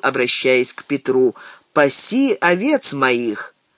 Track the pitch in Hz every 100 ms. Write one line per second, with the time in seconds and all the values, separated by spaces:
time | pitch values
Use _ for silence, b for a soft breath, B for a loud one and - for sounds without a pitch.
0 | 131 127 123 - 135 127 127 - - 143
1 | - 131 127 B B B B 151 143 -
2 | - 254 269 - 170 180 262 285 - 139
3 | 131 120 120 104 - _ _